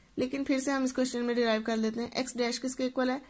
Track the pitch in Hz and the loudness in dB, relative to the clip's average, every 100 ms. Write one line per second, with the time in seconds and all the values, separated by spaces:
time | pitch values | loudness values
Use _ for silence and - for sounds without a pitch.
0 | - - 254 277 277 269 269 277 254 254 | -14 -4 -2 -2 0 2 2 2 0 2
1 | 254 240 240 240 233 220 220 226 220 226 | 0 0 0 2 2 2 0 0 0 -2
2 | - - 262 240 240 240 262 254 254 254 | -4 -4 -2 0 -2 0 -2 -2 -2 0
3 | 254 269 - | 0 0 -6